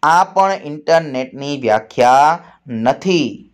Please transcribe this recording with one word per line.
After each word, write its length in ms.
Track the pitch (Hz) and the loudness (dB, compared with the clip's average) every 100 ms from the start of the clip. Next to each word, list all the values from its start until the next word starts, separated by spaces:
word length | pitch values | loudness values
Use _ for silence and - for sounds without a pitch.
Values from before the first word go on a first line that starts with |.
આ 220 | 151 170 | 2 2
પણ 280 | 190 185 190 196 | 2 0 0 -2
ઇન્ટરનેટની 960 | 147 151 151 165 156 131 127 131 139 143 | -8 -12 0 0 0 -8 -8 -10 -10 -6
વ્યાખ્યા 840 | 120 107 - - 123 131 147 170 - _ - | 0 0 -2 0 4 6 4 2 -6 _ -12
નથી. 760 | 117 117 160 185 180 127 101 - | -4 -2 -2 0 -2 -2 -8 -20